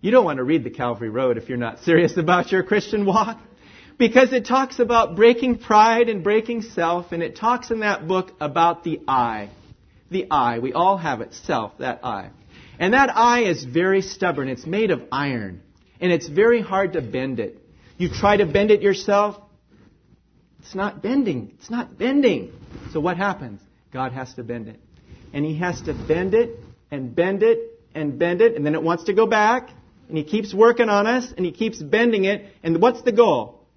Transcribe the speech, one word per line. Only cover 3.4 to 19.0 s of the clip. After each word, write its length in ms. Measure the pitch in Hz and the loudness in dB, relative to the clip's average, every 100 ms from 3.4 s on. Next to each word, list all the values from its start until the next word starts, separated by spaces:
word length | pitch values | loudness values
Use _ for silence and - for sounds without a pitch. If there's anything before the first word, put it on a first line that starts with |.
| - _ - - - _ | -20 _ -20 -20 -20 _
because 340 | 233 240 262 | 4 4 4
it 140 | 254 - | 2 0
talks 320 | 254 269 - | 0 0 -2
about 380 | 233 233 226 170 | 2 2 2 4
breaking 420 | 233 240 254 233 | 4 4 0 -4
pride 500 | - 214 220 233 240 | 2 6 6 4 0
and 140 | 208 | 0
breaking 400 | 165 214 214 233 | 0 0 0 -8
self, 500 | 220 - 165 175 175 | -6 -4 -2 -2 -4
and 100 | 170 | -8
it 140 | 165 - | -8 -4
talks 340 | 220 247 247 | -2 -2 -4
in 100 | 226 | -4
that 260 | 214 196 156 | -2 -4 -2
book 240 | 185 185 - | -4 -4 -8
about 440 | 151 143 170 170 | -6 2 2 0
the 160 | 170 156 - | -6 -8 -2
I. 440 | 131 120 110 101 - - - _ _ _ | 0 0 -4 -12 -16 -20 -20 _ _ _
The 160 | 185 - | -8 -2
I. 280 | 147 120 117 | 0 0 -2
We 140 | 127 | -4
all 240 | - 180 196 | 0 0 0
have 240 | 165 120 | -4 -6
it, 120 | 113 | -10
self, 460 | - - 139 104 - | -14 -6 -6 -6 -10
that 220 | 131 120 | -10 -8
I. 260 | 123 101 95 - _ - - - | -8 -10 -12 -20 _ -20 -20 -4
And 160 | 180 | 0
that 220 | 254 269 220 | 2 2 4
I 280 | 240 240 | 2 4
is 200 | 214 160 | 0 -2
very 380 | 135 135 185 190 | -2 -2 2 0
stubborn. 460 | 190 - 180 143 135 | -2 -4 -4 -2 -6
It's 180 | 127 - | -8 -6
made 240 | 190 220 | -2 0
of 120 | 143 - | -2 -4
iron, 500 | 131 143 123 98 90 _ _ _ _ | -6 -4 -4 -8 -14 _ _ _ _
and 100 | 180 | -2
it's 180 | 170 - | -2 -2
very 320 | 147 226 240 | 2 4 2
hard 340 | 190 190 196 | 0 -2 -2
to 60 | 170 | -4
bend 380 | 120 127 135 120 | -6 -6 -6 -6
it. 180 | 107 - _ _ _ - | -8 -10 _ _ _ -6
You 120 | 180 | -6
try 280 | - 202 208 | 0 2 4
to 100 | 180 | 2
bend 240 | 196 208 | 2 4
it 100 | 208 | 4
yourself, 540 | 202 196 | 4 0